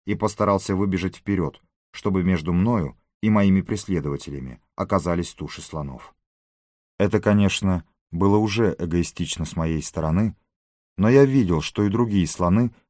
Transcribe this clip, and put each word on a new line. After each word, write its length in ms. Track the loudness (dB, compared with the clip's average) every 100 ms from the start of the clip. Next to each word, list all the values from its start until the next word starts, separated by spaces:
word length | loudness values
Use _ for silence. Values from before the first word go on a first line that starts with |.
| -8
и 100 | -4
постарался 600 | -2 0 0 0 0 -2
выбежать 400 | 0 -2 -4 -6
вперёд, 460 | -4 -2 -2 -6 _ _ _
чтобы 320 | -8 -2 0
между 300 | 0 0 0
мною 440 | 0 0 0 -4 -10 _ _
и 80 | 0
моими 320 | 2 4 2
преследователями 1000 | 0 -6 -4 -4 -4 -6 -8 -12 -12 -16 _ -10
оказались 580 | -2 0 0 -2 -4
туши 280 | -8 -12 -12
слонов. 520 | -12 -10 -10 -12 -20 _ _ _ _ _ _ _ _ -2
Это, 200 | 0 2
конечно, 680 | 2 4 2 0 0 -2 -4 _ _
было 260 | 0 2 4
уже 380 | 2 0 0 0
эгоистично 680 | -2 0 -2 -4 -6 -6 -6
с 100 | -4
моей 260 | -2 -2
стороны, 540 | -4 -4 0 0 0 -4 _ _ _ _ _ 0
но 120 | 4
я 160 | 6 6
видел, 360 | 4 2 0
что 220 | 0 -2
и 60 | 0
другие 380 | 2 2 2 0
слоны, 460 | 0 2 2 0 -4